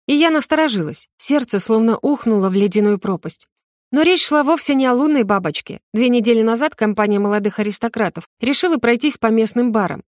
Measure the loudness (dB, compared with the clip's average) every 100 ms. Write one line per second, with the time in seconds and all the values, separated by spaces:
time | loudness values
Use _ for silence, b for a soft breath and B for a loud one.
0 | -2 2 2 0 0 0 0 0 -4 -8
1 | -16 -10 -2 -2 0 -4 0 2 2 0
2 | 0 -2 0 0 2 2 0 2 0 0
3 | -2 -6 -8 -14 -16 _ _ _ _ 0
4 | 2 2 2 0 2 0 0 0 2 2
5 | 2 2 0 -2 -2 -6 -10 -16 _ 0
6 | 2 2 2 2 2 0 -2 -2 -2 0
7 | 0 0 0 -2 -2 -4 -4 -4 -6 -4
8 | -4 -6 -14 _ -2 0 0 0 0 0
9 | 0 -2 0 2 0 0 0 0 -2 -6